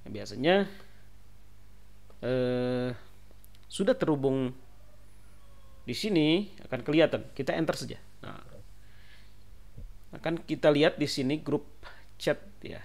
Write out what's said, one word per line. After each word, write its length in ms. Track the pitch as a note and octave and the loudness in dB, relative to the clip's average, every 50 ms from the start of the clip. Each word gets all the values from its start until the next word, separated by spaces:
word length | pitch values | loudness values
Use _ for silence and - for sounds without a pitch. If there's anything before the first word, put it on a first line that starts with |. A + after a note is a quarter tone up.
Nah, 80 | - G2 | -8 -8
biasanya, 560 | G#2 G#2 G#2 G2+ G#2 A#2+ C3 E3 F#3 G3+ G3 G3 - - - - - - - - - - - - - - - - - - - - - - - - - - - - - - - | -8 -6 -6 -6 -4 2 6 8 8 8 6 2 -2 -12 -12 -12 -12 -12 -12 -12 -12 -12 -12 -12 -12 -12 -14 -14 -14 -14 -14 -14 -14 -14 -14 -14 -14 -14 -14 -14 -10 -4 0
eh, 720 | A#2 B2+ B2+ B2+ B2 B2 B2 B2 B2 B2 B2 B2 B2+ A#2+ - - - - - - - - - - - - - - - | 2 2 4 4 4 2 2 2 2 2 2 0 0 -2 -4 -10 -14 -14 -14 -14 -14 -14 -14 -14 -14 -14 -14 -12 -8
sudah 240 | - - A3 A3+ C4 | -2 2 4 4 6
terhubung 560 | C4+ F3 D#3+ D3+ C#3 C3 C3+ C3+ C3+ C3 B2 B2 - - - - - - - - - - - - - - - - - - - - - - - - - - | 4 6 4 4 4 4 4 4 4 2 0 -2 -6 -14 -14 -14 -14 -14 -14 -14 -14 -14 -14 -14 -14 -14 -14 -14 -14 -14 -14 -14 -12 -12 -12 -12 -10 -6
di 80 | - A#2+ | -4 -2
sini 560 | - - G#3+ - E3 D3+ D3+ E3 F#3+ G#3 - - - - | 0 2 4 6 8 8 8 6 6 4 0 -8 -12 -6
akan 160 | - A#2 A2+ | -4 -4 -2
kelihatan. 480 | - - D3 D#3+ D#3+ D3 - A2 - - - | 0 4 8 8 8 8 6 0 -2 -6 -6
Kita 160 | - C3+ - - | -2 0 0 2
enter 240 | E3 D#3+ D#3+ D#3+ | 2 2 2 2
saja. 240 | - C#3+ - - - - - - - - | 0 -4 -6 -8 -10 -10 -12 -12 -10 -10
Nah, 160 | - G2 - - - - - - - - - - - - - - - - - - - - - - - - - - - - - - - - - - - - | -10 -10 -10 -12 -12 -12 -12 -12 -12 -12 -12 -12 -12 -12 -12 -12 -12 -12 -12 -12 -12 -12 -12 -12 -12 -12 -12 -12 -12 -10 -10 -10 -10 -10 -12 -12 -12 -12
akan 240 | - - D#3+ E3 E3+ | -4 -2 -2 -2 -2
kita 320 | - - D#3 C3+ - D#3 D3 | -2 -4 -2 6 6 6 8
lihat 240 | C#3+ D3+ F3 E3+ | 8 6 6 6
di 80 | - D3 | 4 0
sini 320 | C#3 - D3 C3 C3 D3 | 0 2 0 2 2 0
grup 320 | D3+ - - C#3+ D3+ - - - - - - - - - - - | 0 0 0 0 0 -2 -6 -14 -12 -12 -12 -12 -12 -12 -14 -10
chat, 240 | - - - D3 - - - - - - | -2 0 0 0 0 -4 -12 -14 -12 -10
ya. 160 | - - - | -10 -10 -10